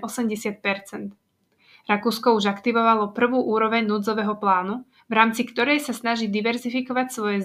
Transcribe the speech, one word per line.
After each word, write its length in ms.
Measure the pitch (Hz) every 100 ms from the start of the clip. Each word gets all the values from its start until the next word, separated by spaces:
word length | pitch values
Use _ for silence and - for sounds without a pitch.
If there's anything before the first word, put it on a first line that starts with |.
osemdesiat 560 | 226 - 226 214 208 202
percent. 540 | 196 196 - - 202 - _ _ _ _ _ _ -
Rakúsko 480 | 208 226 220 247
už 160 | 220 202
aktivovalo 640 | 202 240 233 226 220 208
prvú 280 | 220 247 254 -
úroveň 400 | 214 220 233 214
núdzového 480 | 208 202 220 208 208
plánu, 400 | 202 185 185 240 - _ _
v 60 |
rámci 320 | 220 226 220 -
ktorej 320 | - 247 294
sa 160 | 294
snaží 320 | 233 233 233 220
diverzifikovať 880 | 208 220 240 240 254 254 247 254
svoje 240 | - 208 202